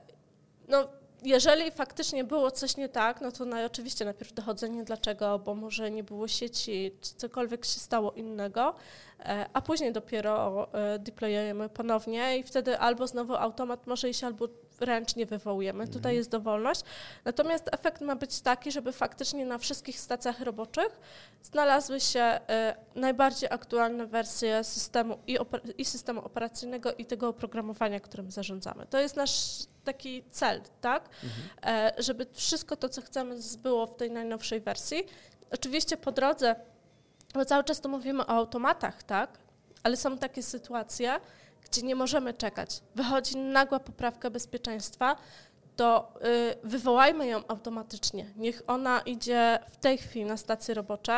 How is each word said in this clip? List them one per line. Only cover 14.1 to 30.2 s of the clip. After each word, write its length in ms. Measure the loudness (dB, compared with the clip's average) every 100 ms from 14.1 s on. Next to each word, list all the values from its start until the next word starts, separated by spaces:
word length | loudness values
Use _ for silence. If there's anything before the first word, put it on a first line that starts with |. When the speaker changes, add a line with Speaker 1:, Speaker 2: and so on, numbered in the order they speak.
| -2
Speaker 1:
albo 240 | -4 -4 -6 -8 -20 -6
ręcznie 460 | 0 0 0 -2 -2
wywołujemy. 600 | -4 -2 -2 -2 -4 -6
Tutaj 100 | -4
Speaker 2:
Mhm. 180 | 0 0
Speaker 1:
jest 140 | 0
dowolność. 520 | -2 0 0 0 0 -4 -14 -16 -10 -6
Natomiast 440 | 0 2 2 0
efekt 300 | -2 -2 -2
ma 140 | -4 -4
być 260 | -4 -2
taki, 300 | 2 2 0
żeby 200 | -4 -4
faktycznie 540 | -2 -4 -2 -4 -4 -4
na 120 | -4
wszystkich 420 | -4 -4 -6 -8
stacjach 400 | -4 -2 -2 -4
roboczych 580 | -6 -6 -4 0 0 -2 -20 -20 -20 _
znalazły 560 | -4 4 6 6 4 0
się, 200 | 2 4
e, 560 | 4 2 0 2 2 -2 -10 0
najbardziej 540 | 0 6 4 4 -2
aktualne 560 | -4 -2 2 2 0 -2
wersje 560 | 0 0 0 2 2
systemu 540 | 0 0 0 2 0 -4 -2
i 120 | -2
oper-, 340 | 0 -4 -6 -4
i 80 | -4
systemu 360 | -2 -4 -6
operacyjnego, 720 | -6 -6 -4 -4 -6 -4 -4
i 120 | -4 -6
tego 220 | -2 -2
oprogramowania, 720 | -2 -6 -6 -6 0 0 -2
którym 320 | -8 -12 -10
zarządzamy. 540 | -8 -6 -6 -6 -8 -2
To 100 | 0
jest 160 | 2 0
nasz 440 | 0 0 -2 -4 -10 -8
taki 400 | -8 -8 -8 -12